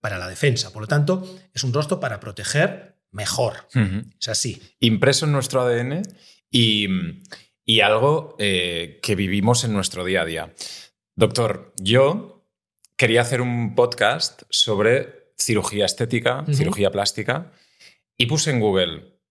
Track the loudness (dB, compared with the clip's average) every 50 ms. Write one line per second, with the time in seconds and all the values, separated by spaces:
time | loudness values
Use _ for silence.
0 | -6 -8 -8 -8 -10 -10 -6 0 0 2 2 0 -4 -8 -10 -12 -4 0 0 2
1 | 2 2 0 -2 -2 -12 -18 -20 _ _ _ -6 -4 -2 -2 -2 0 -2 -4 -4
2 | -4 -6 -6 -8 -10 -14 -14 -10 -8 -2 0 0 0 0 -2 -8 -18 -20 _ _
3 | _ _ -12 -8 -6 -4 -2 0 -2 -2 -2 -8 -18 _ 0 0 2 2 0 -6
4 | -8 -10 _ _ -8 -4 -4 -4 -4 -4 -8 -10 -16 -20 _ _ 4 4 6 6
5 | 4 4 4 4 2 0 0 0 -2 0 0 0 2 2 0 0 -2 -4 -4 -6
6 | -6 -8 -12 _ _ -20 _ _ _ _ 2 4 4 4 4 2 2 0 0 -2
7 | -4 -6 -8 -12 -20 -20 -20 -20 _ _ _ _ _ 2 4 4 6 6 4 4
8 | 4 2 2 0 -2 -8 -8 -4 -2 0 0 0 0 -2 -4 -6 -8 -10 -12 _
9 | -2 -2 0 0 0 0 0 0 2 2 2 2 0 -2 -2 -2 -2 -4 -6 -6
10 | -4 -2 0 -2 -2 -2 -6 -8 -8 -10 _ -16 -16 -16 -16 -18 -20 _ _ _
11 | _ _ _ 0 0 2 2 0 0 0 -2 -6 -10 -14 _ -8 -2 2 4 4
12 | 4 4 2 -2 -8 -12 -20 _ _ _ _ _ _ _ _ _ _ _ _ 0
13 | 0 4 4 2 2 2 -2 -2 -2 -2 -2 -2 -2 0 2 2 2 2 2 0
14 | 0 0 2 0 -4 -6 -8 -12 -10 _ -2 0 0 0 2 2 2 2 2 2
15 | -2 -6 -14 -20 _ _ _ -8 -2 0 0 0 0 -2 -2 0 -2 -2 0 -4
16 | -4 -2 -2 0 0 0 -2 -2 -2 -2 0 0 0 0 0 0 0 0 0 0
17 | -2 -2 -4 -4 -4 -4 -4 -4 -6 -10 _ _ _ _ _ _ -20 -20 _ _
18 | _ _ _ _ 0 0 2 0 0 0 0 2 2 2 2 2 0 0 -4 -10
19 | -14 -20 _ _ _ _